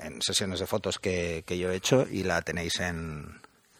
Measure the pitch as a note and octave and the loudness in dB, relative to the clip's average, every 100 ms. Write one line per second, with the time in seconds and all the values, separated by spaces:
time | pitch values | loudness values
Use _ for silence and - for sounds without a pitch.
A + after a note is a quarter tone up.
0 | D#2+ - - F#2+ G2 F2+ F#2 G#2+ F#2+ - | -10 -4 0 0 0 -2 0 0 0 0
1 | G2 F2+ F2 E2 - F2+ F2+ F#2 - C3 | 0 0 0 -2 -2 -2 0 0 4 4
2 | - G2 F2+ E2+ - F2 E2+ - F2+ E2+ | 4 0 2 2 0 -2 -2 0 -2 -2
3 | E2 D2+ C#2+ - - _ _ | -4 -6 -10 -14 -20 _ _